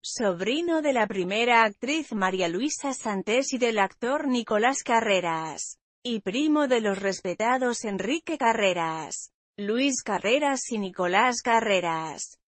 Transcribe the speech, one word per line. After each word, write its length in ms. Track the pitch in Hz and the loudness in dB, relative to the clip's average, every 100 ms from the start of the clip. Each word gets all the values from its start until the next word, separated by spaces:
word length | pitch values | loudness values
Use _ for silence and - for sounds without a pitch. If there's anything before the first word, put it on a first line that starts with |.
sobrino 800 | - - 214 175 196 285 349 320 | -12 -2 -2 0 -2 0 0 0
de 120 | 302 | 2
la 140 | 262 214 | 2 0
primera 560 | 190 180 202 233 233 | 0 -2 0 4 4
actriz 500 | 226 202 247 311 285 | 4 0 -4 -4 -2
María 340 | 214 190 185 170 | -2 0 0 -2
Luisa 460 | 175 285 - 277 | 0 -4 -4 -6
Santés 580 | 254 226 196 185 233 277 | -4 -4 -4 0 0 0
y 60 | 254 | 0
del 220 | 240 214 | 0 2
actor 480 | 190 - 240 285 294 | 0 -2 -2 -2 0
Nicolás 540 | 247 220 214 233 269 | -2 0 2 2 0
Carreras, 960 | - 240 233 190 175 165 160 - - - _ _ | 0 0 4 2 2 -4 -6 -8 -12 -14 _ _
y 160 | 247 226 | -6 -4
primo 480 | 196 220 311 302 285 | -4 -2 2 2 4
de 140 | 247 | 2
los 180 | 214 196 | 2 0
respetados 840 | 196 185 180 170 220 254 247 233 220 | -2 -4 -6 -2 0 2 0 -2 -4
Enrique 520 | 196 190 320 - 320 | -4 -2 -4 -4 0
Carreras, 920 | 233 220 202 180 165 160 143 - - _ _ - | 0 4 2 2 -2 -4 -8 -10 -14 _ _ -8
Luis 460 | 202 233 277 254 | -2 0 0 0
Carreras 680 | - 190 202 262 294 262 - | -2 -2 2 2 2 -2 -4
y 80 | 220 | -4
Nicolás 600 | 190 185 175 190 247 233 | -6 -2 2 4 2 0
Carreras, 1000 | 247 226 220 190 175 160 160 - - - _ | 2 2 4 0 0 -4 -6 -10 -14 -18 _